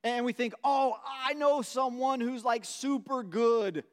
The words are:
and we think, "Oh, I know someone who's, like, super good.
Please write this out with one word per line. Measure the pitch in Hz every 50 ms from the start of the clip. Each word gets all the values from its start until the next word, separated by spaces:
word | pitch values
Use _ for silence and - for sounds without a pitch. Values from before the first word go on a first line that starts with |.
| -
and | 233 240 240 240
we | 247 226
think, | - 247 226 - - -
"Oh, | 277 277 269 269 254 226 - -
I | 269 262 262 262 269 294
know | 294 294 285 285 294
someone | 233 - - 254 262 254 240 247 254 262 262 254
who's, | 233 240 254 240 214
like, | 240 233 240 202
super | - - - - 277 277 262 196 - 269 254 233
good. | 185 165 220 233 233 233 233 214 196 165 156 - _